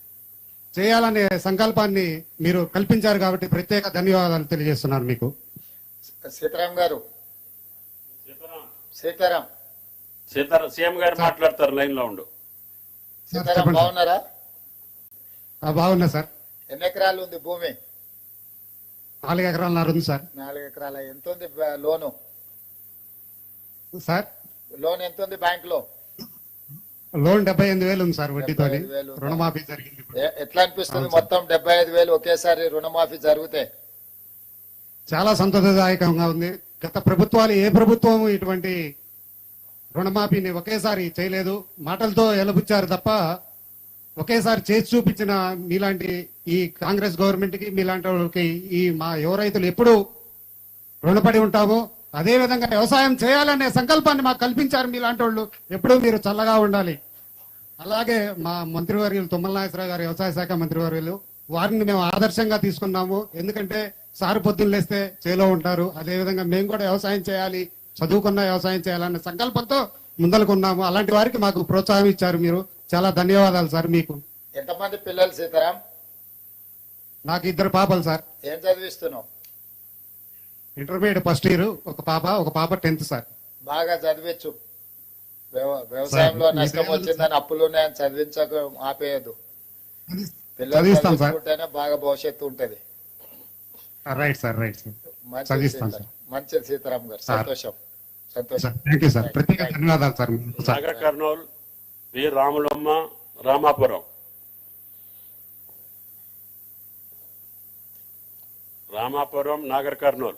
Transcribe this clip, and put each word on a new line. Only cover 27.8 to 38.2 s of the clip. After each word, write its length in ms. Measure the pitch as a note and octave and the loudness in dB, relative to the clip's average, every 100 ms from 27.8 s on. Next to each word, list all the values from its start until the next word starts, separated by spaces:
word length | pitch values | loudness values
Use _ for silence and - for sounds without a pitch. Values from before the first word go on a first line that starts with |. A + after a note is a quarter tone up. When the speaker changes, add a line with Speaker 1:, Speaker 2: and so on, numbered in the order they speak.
| F#3 | 0
Speaker 1:
వేలు 140 | F#3+ | 0
ఉంది 140 | F3 D#3 | 0 -2
సార్ 120 | D3 | -4
వడ్డీతోని. 380 | C#3 C3+ D3+ C#3+ | -6 -4 0 0
Speaker 2:
డెబ్బై 180 | C#3 E3+ | -2 -6
ఐదు 60 | |
వేలు 180 | C#3 C3+ | -10 -10
ఉందా? 160 | C3+ C#3 | -8 -4
Speaker 1:
రుణమాఫీ 320 | E3 E3 D#3 | -2 -2 -4
జరిగింది 400 | C#3+ C#3+ - - | -10 -14 -16 -20
ఇప్పుడు. 160 | B2+ B2 | -12 -6
Speaker 2:
ఎ-, 160 | D3+ C#3+ | -4 -4
ఎట్లా 200 | C#3+ F3+ | -2 2
అనిపిస్తుంది 360 | F3+ F3+ F3+ - | 2 0 -6 -4
Speaker 1:
అవును 120 | D#3 | 2
సార్. 120 | E3 | 2
Speaker 2:
మొత్తం 240 | - F3+ E3+ | 4 0 2
డెబ్బై 220 | D#3+ E3+ F3 | 0 4 4
ఐదు 80 | E3 | 4
వేలు 200 | E3+ E3+ | 4 4
ఒకేసారి 560 | D#3+ E3+ E3 F3 D#3+ E3 | 2 2 0 2 2 0
రుణమాఫీ 500 | D3+ D#3+ E3 E3 D#3 D3+ | -4 -2 0 -2 0 2
జరిగితే? 360 | D3+ D#3+ D3+ - - - - - - - - - - - - - - - | 2 0 -6 -6 -10 -20 -20 -20 -20 -20 -20 -20 -20 -20 -20 -20 -20 -6
Speaker 1:
చాలా 180 | D#3 G3+ | 0 2
సంతోషదాయకంగా 920 | G3 G3 G3 F#3+ F#3+ F#3 F#3 F3 E3 E3 | 2 2 4 6 6 4 4 2 2 0
ఉంది. 160 | E3 F3 F#3+ - - | -2 -4 -8 -16 -12
గత 120 | E3 F#3+ - | -8 -2 2
ప్రభుత్వాలు 440 | F#3 G#3+ A#3 A3 | 4 4 4 4
ఏ 180 | G3+ G#3 F#3+ | 4 4 6
ప్రభుత్వం 500 | A3 A3+ A#3 A3 | 6 6 4 4